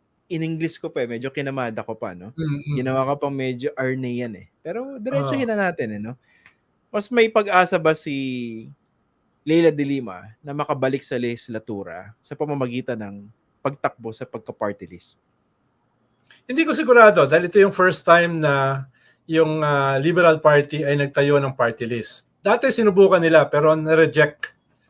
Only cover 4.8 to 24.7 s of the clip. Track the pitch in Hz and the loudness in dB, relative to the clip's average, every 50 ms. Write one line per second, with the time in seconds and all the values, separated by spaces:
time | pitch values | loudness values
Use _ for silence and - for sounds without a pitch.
4.8 | 254 269 277 254 208 254 269 277 277 277 - 269 254 226 220 208 196 180 165 - | -12 -12 -14 -10 -8 -6 -4 -4 -4 -4 -4 -4 -4 -4 -2 -2 -2 -4 -2 -4
5.8 | 135 110 104 104 104 117 131 _ _ _ _ _ _ _ _ _ _ _ _ _ | -6 -8 -6 -10 -10 -12 -12 _ _ _ _ _ _ _ _ _ _ _ _ _
6.8 | _ _ - 208 208 - 247 233 226 220 220 220 208 202 190 180 185 175 196 170 | _ _ -8 -8 -6 -2 2 2 2 4 2 0 0 2 2 2 2 2 0 0
7.8 | 156 160 160 - - 160 139 139 135 131 127 123 120 117 113 110 113 135 143 _ | 2 2 0 0 -4 -8 -6 -6 -6 -6 -6 -8 -8 -10 -12 -14 -16 -18 -20 _
8.8 | _ _ _ _ _ _ _ _ _ _ _ _ - 151 160 170 170 160 147 147 | _ _ _ _ _ _ _ _ _ _ _ _ -4 0 2 4 4 4 2 2
9.8 | 143 139 139 135 123 104 90 90 101 107 110 _ - 147 143 147 147 - 147 131 | -2 -4 -4 -6 -6 -10 -14 -16 -18 -20 -20 _ -14 -12 -6 -6 -4 -4 -4 -2
10.8 | 131 131 135 135 - - 139 120 120 120 117 117 - - 113 110 - - 107 98 | -2 -2 -2 -4 -6 -6 -6 -4 -4 -4 -6 -8 -12 -12 -12 -12 -10 -10 -10 -10
11.8 | 95 90 82 90 98 104 107 _ _ - 147 - 151 151 147 139 131 123 120 127 | -10 -12 -14 -16 -18 -20 -20 _ _ -16 -8 -8 -6 -6 -4 -4 -4 -4 -4 -6
12.8 | 120 - 123 113 107 98 101 101 101 104 _ _ _ _ _ _ - 139 143 - | -6 -6 -8 -8 -8 -12 -14 -16 -20 -20 _ _ _ _ _ _ -8 -8 -8 -4
13.8 | - 135 - _ 117 113 107 - 127 - - 113 110 - 113 - 113 104 101 - | -6 -6 -6 _ -14 -12 -12 -12 -14 -12 -14 -16 -14 -14 -10 -6 -6 -6 -6 -8
14.8 | 98 82 90 87 - - - _ _ _ _ _ _ _ _ _ _ _ _ _ | -12 -20 -20 -20 -20 -20 -20 _ _ _ _ _ _ _ _ _ _ _ _ _
15.8 | _ _ _ _ _ _ _ _ _ _ _ _ _ - 254 302 330 302 262 - | _ _ _ _ _ _ _ _ _ _ _ _ _ -8 -2 -2 0 0 0 -2
16.8 | 311 233 247 233 220 214 202 170 143 131 151 170 180 175 - 208 196 202 196 - | 2 4 8 8 8 8 8 6 4 4 4 2 2 2 4 4 4 4 4 2
17.8 | 185 185 170 - - 180 170 170 170 170 170 160 156 147 143 135 135 135 139 135 | 2 2 2 0 4 4 6 6 4 2 -2 -2 0 0 0 2 0 -2 -2 -4
18.8 | 135 - _ _ _ _ _ _ _ - 160 160 160 156 156 156 151 147 143 139 | -8 -12 _ _ _ _ _ _ _ -2 2 2 2 2 2 -2 0 0 0 0
19.8 | 139 139 135 135 139 165 170 180 175 165 156 151 - 156 147 147 143 143 151 147 | 0 0 0 0 0 0 2 4 4 4 4 6 4 4 4 4 2 0 -4 -6
20.8 | 151 143 143 143 143 135 139 143 143 143 147 143 139 131 127 - 123 117 113 - | -2 0 0 0 0 -2 0 0 2 4 2 2 0 0 -2 -2 -2 -2 -2 -4
21.8 | 120 113 123 113 104 - - - - _ _ _ - 196 226 240 - 262 - - | -6 -6 -6 -6 -8 -10 -12 -16 -18 _ _ _ 0 0 0 2 2 0 0 2
22.8 | 226 208 185 190 196 190 190 175 165 160 160 156 139 139 - 147 151 156 156 156 | 2 2 6 6 6 6 6 4 4 6 6 6 4 4 2 2 4 4 2 2
23.8 | 156 156 160 160 160 151 151 151 151 151 - - - - _ _ _ _ | 2 2 4 4 4 4 4 2 2 2 0 -8 -16 -18 _ _ _ _